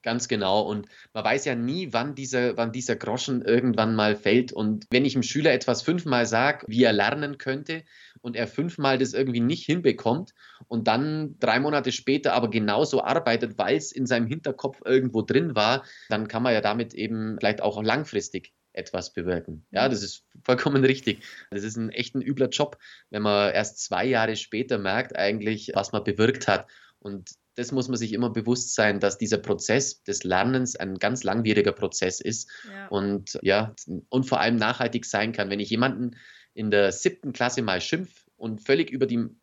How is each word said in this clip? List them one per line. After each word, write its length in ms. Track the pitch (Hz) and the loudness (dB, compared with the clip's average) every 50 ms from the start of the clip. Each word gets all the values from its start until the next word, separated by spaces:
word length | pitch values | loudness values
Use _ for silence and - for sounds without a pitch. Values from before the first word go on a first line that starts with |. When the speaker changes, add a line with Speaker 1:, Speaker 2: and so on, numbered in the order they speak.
| - | -2
Speaker 1:
Ganz 240 | 117 117 120 117 | -2 -2 -2 0
genau. 360 | - 120 104 98 92 98 107 101 | -2 -2 0 2 2 2 2 2
Und 240 | 85 104 104 95 - - - - _ _ | 0 -4 -6 -8 -10 -20 -20 -20 _ _
man 100 | 110 107 | -2 0
weiß 220 | 110 123 139 - | 0 0 0 0
ja 80 | 147 127 | -2 -2
nie, 400 | 117 117 123 147 180 185 139 120 | -2 -2 -2 -2 -4 -4 -2 -2
wann 220 | 117 123 147 139 | -2 -2 -2 -6
dieser, 420 | 127 - 117 127 123 123 120 107 | -8 -8 -2 0 0 0 0 0
wann 140 | 117 117 113 | 0 -2 -2
dieser 240 | 107 131 123 - 113 | -2 -6 -2 -2 -4
Groschen 480 | - - 107 110 127 - - 127 123 - | -2 -2 -4 -2 -2 -2 -2 -2 -2 2
irgendwann 500 | - 117 123 123 123 110 104 110 113 113 | 4 4 4 4 2 2 2 2 2 2
mal 220 | 110 107 107 107 | 2 4 2 2
fällt. 360 | 104 - 101 110 123 131 127 | 2 2 4 4 4 4 2
Und 360 | - 92 107 107 110 107 - _ | -4 -2 0 0 -2 -2 -2 _
wenn 160 | 120 127 139 | 2 2 2
ich 80 | 135 135 | 2 0
dem 80 | 135 | 0
Schüler 320 | 117 - - 147 147 156 123 | -2 0 -2 2 4 4 4
etwas 300 | 127 - - 120 - - | 4 2 0 -2 0 0
fünfmal 420 | 156 170 180 160 156 131 120 120 | 0 0 0 0 0 2 2 2
sag, 400 | 113 113 113 131 143 147 147 - | 2 2 2 2 2 0 -2 -6
wie 160 | - 110 120 123 | -2 4 4 6
er 80 | 117 | 6
lernen 460 | 107 104 101 110 131 151 151 143 139 | 6 4 2 2 0 -2 -4 -6 -8
könnte, 460 | 135 - 135 131 143 147 - 160 160 156 _ _ - - - _ - | -8 -6 -6 -4 -4 -6 -8 -8 -8 -10 _ _ -20 -20 -20 _ -14
und 140 | - 123 120 | -12 -8 -4
er 120 | 110 117 | -4 -4
fünfmal 500 | 110 - - 151 175 - - 143 139 135 | -4 -2 -4 -4 -4 -2 0 2 2 4
das 160 | 127 131 - - | 2 2 0 0
irgendwie 260 | - 135 135 120 120 | -2 0 0 2 2
nicht 220 | 117 127 165 175 - | 2 2 0 -2 0
hinbekommt 680 | - 151 180 165 135 - - - 113 120 165 190 - _ _ - - - _ - | -2 -2 2 2 2 0 2 0 0 0 0 -2 -10 _ _ -20 -20 -20 _ -12
und 200 | _ 117 113 107 | _ -4 0 2
dann 500 | 113 110 123 143 156 156 156 156 143 - - | 2 2 2 0 -2 -2 -4 -4 -6 -4 -2
drei 200 | - 113 110 127 | 2 2 2 2
Monate 320 | 143 151 151 143 120 127 | 2 2 0 0 0 0
später 420 | - - - - 135 139 135 - 90 | -6 -4 0 0 0 2 2 2 2
aber 160 | 123 120 110 | 2 2 2
genauso 540 | 107 113 107 104 104 120 160 151 139 127 - | 0 0 0 2 2 2 2 2 2 0 2
arbeitet, 560 | 101 123 120 - 120 117 117 123 113 - - | 2 0 2 2 2 0 2 0 -4 -2 -2
weil's 320 | 98 95 135 156 156 - | 0 2 2 0 0 -6
in 160 | - 139 131 | -6 -4 -2
seinem 180 | 120 131 117 117 | 0 0 0 0
Hinterkopf 540 | 113 143 165 - - - - - 135 135 - - | -2 -4 -4 -4 -6 -6 -4 -6 -8 -8 -6 0
irgendwo 380 | 107 131 131 131 123 113 113 | 4 4 4 4 2 0 -2
drin 340 | 101 - - 143 170 165 120 | 0 2 2 2 2 2 0
war, 300 | 107 104 113 127 135 - - - - - - | 2 2 2 2 0 -4 -10 -20 -20 -6 -4
dann 180 | 110 107 110 | -4 -4 -4
kann 140 | 107 - 113 123 | -4 -4 -2 2
man 100 | 127 117 | 2 2
ja 80 | 107 | 2
damit 320 | 101 104 107 120 113 113 - | 2 0 0 -2 -4 -6 -6
eben 420 | - 107 107 113 110 110 110 107 - | -8 -6 -4 -4 -4 -4 -6 -4 0
vielleicht 220 | - 104 107 104 | 0 0 0 2
auch 200 | - 104 - 101 110 | 0 -2 -2 0 0
langfristig 720 | 110 117 147 156 - - 101 - - - 92 - - _ _ _ _ _ | 0 0 0 -2 -2 -4 -4 -4 -4 -8 -10 -10 -10 _ _ _ _ _
etwas 400 | 92 92 - - 92 85 - _ | -10 -10 -6 -6 -6 -6 -6 _
bewirken. 540 | 87 85 90 90 85 - - 78 78 _ _ | -6 -2 -2 -2 -2 -4 -8 -14 -14 _ _
Ja, 160 | - 98 123 | 0 2 2
Speaker 2:
Mhm. 20 | 139 | 2
Speaker 1:
das 120 | 123 101 | 0 -2
ist 240 | 101 98 - - _ _ _ - _ | -4 -8 -12 -16 _ _ _ -6 _
vollkommen 400 | - 127 127 - 151 139 135 131 | 2 2 2 2 2 4 4 4
richtig. 400 | 131 131 131 - 113 101 - - - - - - _ | 4 4 2 0 -4 -4 -4 -8 -20 -20 -20 -16 _
Das 120 | 101 101 101 | -10 -8 -8
ist 140 | 110 110 | -6 -6
ein 120 | 117 113 110 | -6 -6 -6
echt 260 | - 117 120 - - | -4 -6 -6 -4 -4
ein 60 | 135 | -4
übler 280 | - - 143 131 131 123 | -4 -4 0 0 0 0
Job, 280 | - - 147 147 - _ - - - - _ _ | 2 -2 -2 -2 -4 _ -20 -20 -20 -20 _ _
wenn 100 | - 107 | -6 -2
man 320 | 104 104 101 101 101 98 - | 0 2 4 4 4 4 2
erst 300 | 98 107 - - - - | 0 -2 -2 -6 -10 -6
zwei 220 | - 98 90 104 | -4 -2 0 2
Jahre 300 | 131 127 113 110 110 107 | 2 2 2 2 0 -2
später 420 | 104 - - - 107 131 131 123 104 | -4 -6 -6 -4 -4 -2 -2 -2 -2
merkt 360 | 98 95 98 117 - - - | 0 0 0 0 -2 -4 -2
eigentlich, 560 | - 95 101 120 107 104 107 113 104 - - - | 0 0 0 0 0 -2 -2 -2 -2 -6 -2 -2
was 160 | 98 101 - | -2 -2 0
man 120 | - 104 - | -2 -2 0
bewirkt 440 | 110 101 104 110 113 - - - | 0 2 4 4 4 4 2 2
hat. 200 | - 98 90 - - - - - _ _ _ | 2 2 2 0 -8 -20 -20 -20 _ _ _
Und 320 | _ 104 101 95 92 - - _ _ _ _ | _ -12 -12 -10 -12 -16 -20 _ _ _ _
das 160 | - 123 120 | -10 -8 -2
muss 160 | 135 131 123 127 | -2 -2 -2 -2
man 80 | 127 | -2
sich 160 | 113 113 104 107 | -4 -2 -4 -2
immer 160 | 110 123 117 | -2 -2 0
bewusst 460 | 113 113 107 117 123 123 - - - | -2 -2 0 0 0 0 -2 -4 2
sein, 240 | - 110 107 101 101 | 4 4 4 4 4
dass 180 | 101 101 - | 2 0 0
dieser 200 | - 117 104 110 | 0 0 0 0
Prozess 680 | - - - 98 - - - 110 135 135 - - _ _ | 0 2 -2 -2 -2 2 2 2 2 2 0 -6 _ _
des 200 | - 101 101 - | -6 -6 -4 -2
Lernens 520 | 92 92 92 104 123 131 127 127 123 - | 0 2 2 2 2 2 0 0 -2 -4
ein 200 | - 92 95 95 | -6 -6 -6 -4
ganz 280 | 92 - 107 127 127 - | -2 -2 -2 -2 0 -2
langwieriger 500 | 95 98 117 113 107 107 104 98 101 - | -2 0 0 2 4 4 4 4 2 0
Prozess 480 | - 104 92 - - 92 92 92 - | 0 -4 -4 -2 -2 -2 -2 -2 -4
ist 280 | - 101 113 113 - - - - - | -6 -6 -6 -6 -8 -12 -16 -20 -18
Speaker 2:
Ja. 280 | 214 196 98 - 95 | -16 -16 -16 -10 -4
Speaker 1:
und, 460 | 104 101 98 101 101 98 98 - - - | -4 -2 -2 -2 -2 -4 -6 -10 -12 -2
ja, 340 | - 98 95 104 110 110 110 - - 78 90 107 - _ | 0 2 2 2 2 -2 -8 -14 -12 -10 -10 -10 -8 _
und 140 | 127 131 131 | 0 0 2
vor 140 | 135 131 71 | 2 2 2
allem 160 | 85 117 120 | 2 2 4
nachhaltig 500 | 113 107 110 127 - 123 117 117 117 - | 4 2 2 2 0 -2 -2 -2 -4 -4
sein 260 | - - 101 107 113 113 | -2 -2 0 0 0 -2
kann. 160 | - 101 98 | -2 -2 -2
Wenn 100 | 101 104 | -2 -4
ich 100 | 104 98 | -2 -2
jemanden 420 | 113 110 123 135 107 101 123 120 - - - - - - _ _ _ | 0 2 2 0 0 -2 -6 -6 -8 -12 -20 -20 -20 -20 _ _ _
in 180 | - 110 107 | -6 -2 2
der 200 | 104 101 101 98 | 4 4 4 4
siebten 420 | 92 - - - - _ - 143 - | 2 0 -2 -2 -2 _ -10 -10 -4
Klasse 280 | - 123 123 123 131 | -2 -2 0 0 0
mal 200 | 117 101 92 90 | 0 0 -2 -2
schimpf 440 | - - 160 170 185 - _ - _ _ _ | 0 -2 -2 -2 -4 -8 _ -20 _ _ _
und 240 | _ 110 113 110 107 | _ -8 -8 -8 -6
völlig 280 | - - 139 156 160 - | 2 2 2 2 2 -2
über 160 | 127 131 131 | 0 -2 0
die 220 | 113 120 117 113 117 - _ | 0 0 -2 -2 -4 -8 _